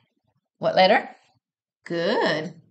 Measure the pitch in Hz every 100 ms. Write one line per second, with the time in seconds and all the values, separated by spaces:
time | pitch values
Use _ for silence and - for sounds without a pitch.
0 | _ _ _ _ _ _ 165 - 190 233
1 | - - _ _ _ _ _ _ - 170
2 | 170 240 294 156 160 - _